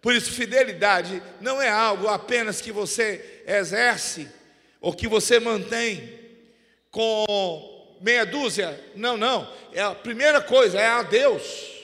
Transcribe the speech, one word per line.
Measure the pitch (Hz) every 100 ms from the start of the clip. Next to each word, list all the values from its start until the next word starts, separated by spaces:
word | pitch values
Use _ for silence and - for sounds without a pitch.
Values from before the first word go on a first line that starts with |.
Por | 233
isso, | 240 -
fidelidade | - 233 247 254 175 202 185 175 185 - -
não | 214 269
é | 269
algo | 214 226 202 202
apenas | 208 - 240 220 202
que | -
você | 208 196 - 220 185 - - -
exerce | 202 180 196 240 202 - - 135 - _ _ _ _
ou | 156
que | - 226
você | 214 202 240
mantém | 233 220 190 233 233 190 120 - - - _ _ _ _ _
com | - 226 220 214 202 190 160 - - - -
meia | 196 240 214
dúzia. | 254 269 170 180 139 - -
Não, | 233 233
não. | 226 247 139 - -
É | 170
a | 202 185
primeira | 233 226 294 294
coisa, | 294 254 233 185
é | 220
a | 233
Deus. | 202 208 277 202 - - - -